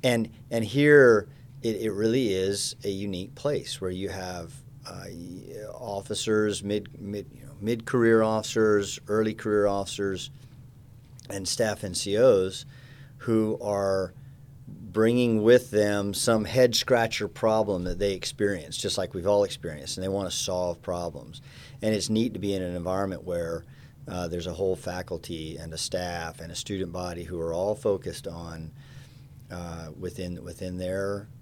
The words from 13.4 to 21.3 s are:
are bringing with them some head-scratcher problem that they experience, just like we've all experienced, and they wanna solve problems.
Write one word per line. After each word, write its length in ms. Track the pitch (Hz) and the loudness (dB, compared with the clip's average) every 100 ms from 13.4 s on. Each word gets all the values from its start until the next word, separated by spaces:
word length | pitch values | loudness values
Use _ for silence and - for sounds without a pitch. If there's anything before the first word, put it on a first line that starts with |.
| 107 110 | 2 -2
are 520 | 113 101 98 95 92 - - - - - - | -2 0 2 0 -2 -8 -20 -20 -20 -20 -18
bringing 760 | - 110 98 110 120 123 110 | -16 -6 2 4 6 4 6
with 300 | 107 123 - | 8 8 8
them 420 | 104 104 101 101 | 2 4 2 0
some 300 | 98 - 113 | 0 2 2
head-scratcher 840 | 101 117 123 113 - 123 113 - 107 | 2 6 6 4 2 4 4 0 -6
problem 560 | - 113 110 104 92 90 | 0 2 4 2 0 -2
that 120 | 87 | 0
they 160 | 101 | 0
experience, 640 | 92 - - 101 95 73 - | 0 -6 -2 0 0 -6 -6
just 200 | 101 92 | -4 -2
like 160 | 92 | -4
we've 120 | 95 87 | -2 2
all 180 | 104 101 | 4 4
experienced, 520 | - 82 76 67 - | -2 -8 -10 -10 -6
and 60 | |
they 60 | 95 | -2
wanna 200 | 98 95 | -2 -2
solve 520 | - - 90 90 85 | -4 -4 -2 -2 -4
problems. 600 | - 87 87 71 62 | -6 -6 -6 -8 -16